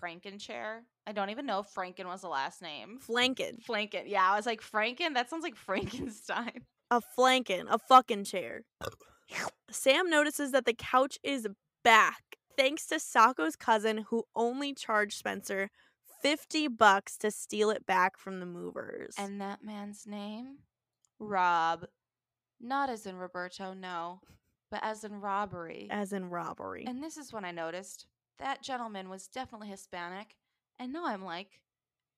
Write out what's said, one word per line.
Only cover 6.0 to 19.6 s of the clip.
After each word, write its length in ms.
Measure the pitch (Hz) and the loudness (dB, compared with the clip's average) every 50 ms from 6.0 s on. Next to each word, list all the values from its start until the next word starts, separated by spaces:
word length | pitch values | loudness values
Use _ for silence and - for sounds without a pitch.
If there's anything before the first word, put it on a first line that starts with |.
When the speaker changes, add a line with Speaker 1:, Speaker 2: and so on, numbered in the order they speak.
| - 240 214 - - - 175 202 233 226 - 247 - _ _ _ _ - | -8 -8 -8 -12 -8 -6 -6 -4 -4 -6 -10 -12 -18 _ _ _ _ 2
Speaker 2:
A 100 | 240 240 | 2 2
flanken. 640 | - - - - 254 254 254 262 240 - 190 175 - - | 2 0 2 4 6 6 6 6 4 0 -2 -2 0 0
A 100 | - 226 | 0 0
fucking 460 | - - 262 254 254 - 226 202 202 | 6 10 10 10 10 10 -2 -4 -2
chair. 360 | - - 185 143 113 - - 226 _ _ - - - - _ - - _ _ _ _ - - - - - _ _ - | -4 -4 -4 -4 -4 -8 -10 -12 _ _ -8 -8 -8 -8 _ -20 -20 _ _ _ _ -8 -6 -6 -6 -8 _ _ -12
Sam 380 | - - - 269 269 320 370 349 | -8 0 4 4 6 6 4 4
notices 420 | 320 294 294 302 - - 285 269 | 6 4 4 4 2 -2 -4 2
that 140 | 262 262 247 | 2 2 2
the 80 | 247 233 | 2 -2
couch 440 | - - - - 254 269 277 - - - | -2 -2 4 4 4 4 4 0 -6 -4
is 240 | - 277 262 220 202 196 _ _ _ _ _ - | -2 -2 -2 -2 -6 -8 _ _ _ _ _ 6
back, 380 | 233 226 214 190 - - - _ _ - _ _ _ - - | 8 10 10 8 8 2 -4 _ _ -20 _ _ _ 0 2
thanks 280 | 269 269 294 330 - - | 2 2 2 -2 -4 -2
to 120 | 320 320 | -4 -4
Sacco's 560 | - - - 247 220 247 254 - 311 320 302 | -2 2 6 8 8 8 8 4 -2 -2 -2
cousin, 500 | - - - 226 220 202 226 214 220 214 - | -4 2 4 4 4 4 2 0 0 -2 -2
who 160 | 233 226 - _ - | -2 -2 -2 _ -2
only 380 | 214 233 240 247 269 285 285 277 | 0 0 0 0 -2 -4 -6 -6
charged 420 | - - - 220 214 208 202 - - | -8 -4 0 2 2 2 2 -2 -6
Spencer 520 | - 208 196 196 - - 202 190 196 202 _ _ _ _ _ _ _ - - - | -4 -4 -4 -4 -6 -6 -4 -4 -4 -4 _ _ _ _ _ _ _ -20 -20 0
fifty 460 | - 277 302 302 - - - 311 302 294 | 2 2 2 2 -2 -4 -2 0 0 0
bucks 500 | 233 - 226 208 190 196 - - - - | 2 6 8 8 8 6 2 -4 -14 -4
to 140 | - 214 | -2 -2
steal 400 | 208 - - - - 208 208 214 | -2 -2 -10 -8 -2 0 2 2
it 140 | 214 - - - | 2 -2 -2 -2
back 300 | 190 185 180 190 - - | 2 4 4 2 2 -2
from 200 | - 196 190 185 | -12 -10 -10 -8
the 60 | 180 | -10
movers. 720 | 180 175 175 175 180 - - - - - - - - - - | -10 -10 -10 -10 -10 -8 -10 -10 -10 -10 -12 -12 -10 -8 -8
Speaker 1:
And 240 | 202 196 202 202 | -8 -6 -6 -8
that 220 | 196 196 202 - | -6 -8 -8 -10